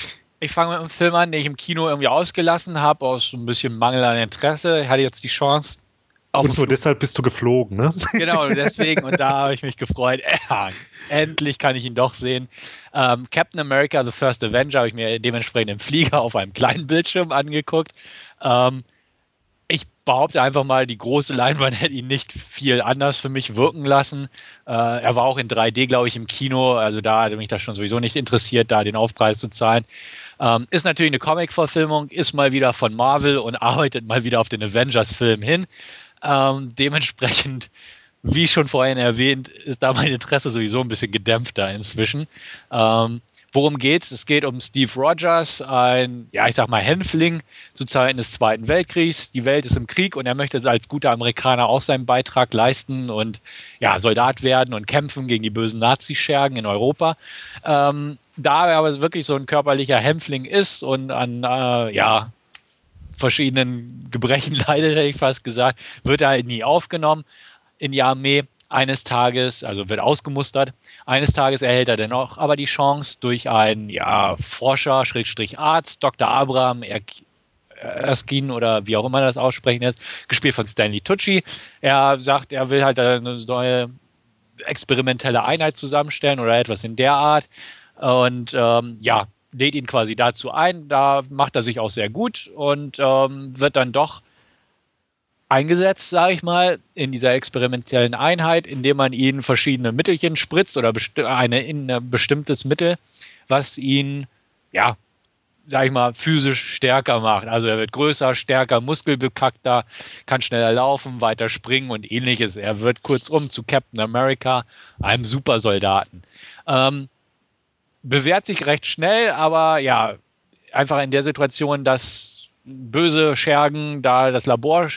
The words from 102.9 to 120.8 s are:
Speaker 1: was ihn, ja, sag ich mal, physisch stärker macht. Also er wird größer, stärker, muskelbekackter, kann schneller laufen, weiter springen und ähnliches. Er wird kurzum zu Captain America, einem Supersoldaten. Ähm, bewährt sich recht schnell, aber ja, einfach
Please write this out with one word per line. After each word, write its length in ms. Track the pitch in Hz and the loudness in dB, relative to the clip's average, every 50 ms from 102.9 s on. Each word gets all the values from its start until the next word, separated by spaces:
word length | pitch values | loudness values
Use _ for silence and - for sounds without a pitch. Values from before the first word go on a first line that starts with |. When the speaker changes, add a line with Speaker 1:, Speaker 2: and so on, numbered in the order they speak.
| 175 - _ _ _ - - - - _ _ | 0 -2 _ _ _ -20 -20 -20 -20 _ _
Speaker 1:
was 300 | - 131 143 135 - - | 0 0 0 0 -2 -6
ihn, 480 | 123 127 135 139 139 139 139 143 143 139 - _ _ _ _ _ _ _ _ | -4 -2 0 2 2 0 -2 -6 -8 -10 -12 _ _ _ _ _ _ _ _
ja, 260 | - - 208 123 113 - _ _ _ _ _ _ _ _ _ _ _ _ _ | 0 2 2 2 0 -2 _ _ _ _ _ _ _ _ _ _ _ _ _
sag 180 | 151 135 131 135 | -4 0 0 2
ich 60 | 131 | 2
mal, 240 | 135 123 120 123 117 | 2 2 0 0 -2
physisch 460 | - - 160 160 151 135 139 131 120 - - - | -2 -2 0 0 2 2 0 -2 -2 -6 -8 -6
stärker 440 | - 135 127 127 135 131 - 120 113 | -2 2 2 2 2 2 2 0 2
macht. 280 | 110 110 107 98 104 | 2 2 2 0 0
Also 200 | 113 113 117 113 | -2 -2 -2 0
er 100 | 113 107 | 0 0
wird 140 | 110 110 110 | 0 -2 -4
größer, 420 | - 127 147 151 139 - 143 131 123 | -2 0 0 0 0 2 0 0 0
stärker, 480 | - - - 131 131 131 117 127 117 | 0 -2 0 2 2 2 2 2 0
muskelbekackter, 1040 | 120 139 156 - - 160 143 123 131 127 - - 135 127 - _ - 127 123 123 110 _ - - - - - - - | 0 -2 -6 -4 -2 -2 -2 0 -2 -4 -2 0 -2 -2 -2 _ -2 0 0 0 0 _ -12 -20 -18 -18 -20 -12 -4
kann 160 | - 135 127 | -2 -2 -2
schneller 320 | 117 - 123 117 117 113 113 | -2 -2 0 0 2 2 2
laufen, 480 | 123 127 135 139 135 - 135 127 120 | 2 2 2 0 -2 -4 -8 -6 -2
weiter 260 | 120 110 110 113 117 | -2 -2 0 0 -4
springen 440 | 110 - - - 120 131 131 135 127 | -4 -4 -6 -4 -2 -2 -2 -2 -4
und 200 | 113 107 104 - | -8 -8 -8 -6
ähnliches. 460 | 104 120 127 127 123 110 117 101 90 | -6 -2 -2 0 0 0 -2 -4 -4
Er 240 | 104 98 107 107 101 | -6 -6 -4 -4 -2
wird 220 | 110 123 120 - - | 0 -2 -2 -2 -2
kurzum 460 | - 139 123 - - 156 156 147 127 | -2 -2 -2 -2 -2 -2 -2 -2 -4
zu 100 | - 123 110 | -8 -10 -4
Captain 360 | - 143 135 - _ - 113 | -2 -2 -2 -2 _ -6 -6
America, 640 | 107 110 113 120 131 135 135 - - 131 127 123 120 _ _ - - - _ - | -4 -2 -2 0 0 0 -2 -2 -2 -2 -2 -2 -4 _ _ -20 -20 -18 _ -6
einem 260 | - 98 110 123 120 | -2 0 0 0 -2
Supersoldaten. 960 | 110 123 139 - 143 123 113 104 110 98 98 98 98 95 98 - - - 87 - _ _ - - - - - - | -2 -4 -2 0 0 0 2 2 0 0 2 2 2 2 0 0 -4 -10 -20 -20 _ _ -20 -20 -20 -20 -12 -6
Ähm, 400 | - 139 131 131 135 143 143 135 131 _ _ _ _ _ _ _ _ _ _ _ _ _ _ _ _ _ _ | -2 0 2 2 2 0 -2 -8 -14 _ _ _ _ _ _ _ _ _ _ _ _ _ _ _ _ _ _
bewährt 460 | - 127 135 143 131 156 180 202 - | -6 -2 0 0 2 2 2 2 0
sich 180 | - 190 151 - | -2 -6 -2 0
recht 220 | 143 151 139 - | 0 0 0 -2
schnell, 420 | - - - 165 185 214 226 233 214 | -6 -6 -2 0 2 2 2 2 0
aber 480 | 143 135 160 156 165 160 160 160 156 | 0 2 0 2 2 4 2 2 2
ja, 380 | 151 135 131 120 113 113 107 104 - _ _ _ _ _ _ _ _ _ _ | 2 2 2 2 2 2 0 -4 -8 _ _ _ _ _ _ _ _ _ _
einfach 300 | - 135 | -2 0